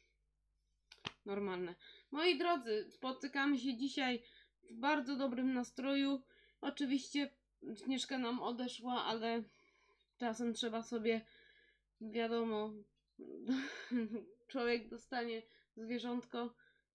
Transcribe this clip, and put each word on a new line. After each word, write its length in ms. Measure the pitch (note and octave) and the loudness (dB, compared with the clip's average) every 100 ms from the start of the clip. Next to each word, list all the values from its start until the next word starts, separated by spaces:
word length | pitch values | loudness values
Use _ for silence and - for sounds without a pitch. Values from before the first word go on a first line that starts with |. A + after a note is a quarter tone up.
| _ _ _ _ _ _ _ _ _ - - - G3+ | _ _ _ _ _ _ _ _ _ -14 -12 -10 -4
Normalne. 480 | G3+ G3+ F3+ F3 F3+ - - _ | -2 0 0 -4 -6 -16 -20 _
Moi 280 | C#4 F4 C#4+ | 2 4 4
drodzy, 480 | F4 E4+ A#3 G#3+ - | 4 2 2 -2 -2
spotykamy 680 | - C4 C4 C#4 C#4 C#4 C#4 | -6 -6 -4 -2 2 4 4
się 180 | B3+ A3+ | 2 0
dzisiaj 460 | C4+ C#4+ B3+ A#3+ - - - _ - | -2 0 0 0 -4 -20 -20 _ -18
w 40 | |
bardzo 420 | A3+ C#4 D4+ B3 C4+ | -2 2 2 2 0
dobrym 360 | C4+ A#3+ C4 | 0 2 2
nastroju. 680 | B3+ B3 - C4 C#4 C#4 C4+ - - - _ | 2 -2 -2 0 2 4 0 -4 -20 -20 _
Oczywiście 720 | C#4+ C#4 C#4 C4+ - C#4+ C#4+ - _ _ - G#3+ | -4 -2 0 0 0 0 -2 -4 _ _ -10 -6
Śnieżka 340 | - C4 - C4 | -2 0 0 0
nam 240 | A#3 B3 | 0 0
odeszła, 640 | G3+ A#3+ B3 A#3+ A#3+ B3 | 0 -2 -4 -4 -2 0
ale 380 | - A3+ A3+ A#3 G#3+ _ _ _ _ _ _ - | 0 0 0 0 -2 _ _ _ _ _ _ -4
czasem 360 | A#3+ A3 A#3+ | -2 0 0
trzeba 280 | A3+ A#3 A3 | 0 0 -2
sobie, 380 | A3+ A#3 A3 A3+ - - - - _ _ _ - | -2 0 2 2 0 -16 -20 -20 _ _ _ -14
wiadomo, 720 | A3 A3+ A3+ A#3 A#3 G#3+ G#3+ G#3+ G3+ _ _ - | -4 0 2 2 2 0 -2 -6 -16 _ _ -16
<laughs> 1120 | - D2+ G3+ C4 C4+ - - A#3+ A3 A3 E3+ - - | -14 -6 0 0 0 -8 -2 0 0 -4 -8 -16 -6
człowiek 380 | C4+ A#3+ A#3+ A3 | 0 2 2 0
dostanie 540 | A#3 - B3 A#3 A3+ A3+ - _ - | -12 -6 -2 -2 -4 -8 -18 _ -10
zwierzątko, 800 | A3+ A#3+ A#3+ A#3+ A#3+ A#3+ A#3+ - - _ _ | -4 -2 0 -2 -2 -4 -4 -6 -20 _ _